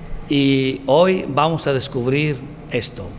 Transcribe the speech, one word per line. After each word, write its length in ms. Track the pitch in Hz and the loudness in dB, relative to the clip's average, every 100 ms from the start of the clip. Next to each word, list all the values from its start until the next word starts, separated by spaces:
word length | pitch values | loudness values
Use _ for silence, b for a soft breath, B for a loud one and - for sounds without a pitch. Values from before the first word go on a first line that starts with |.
| - - - | -10 -8 0
y 540 | 143 139 135 131 131 - | 2 4 4 2 -2 2
hoy 380 | 143 185 185 - | 4 6 2 0
vamos 400 | 135 156 160 147 | 0 2 2 0
a 60 | |
descubrir 640 | 135 - 131 120 139 151 131 135 - - | 0 -2 -4 0 0 0 -2 -8 -16 -6
esto. 380 | 123 - - 95 | -4 -4 -8 -12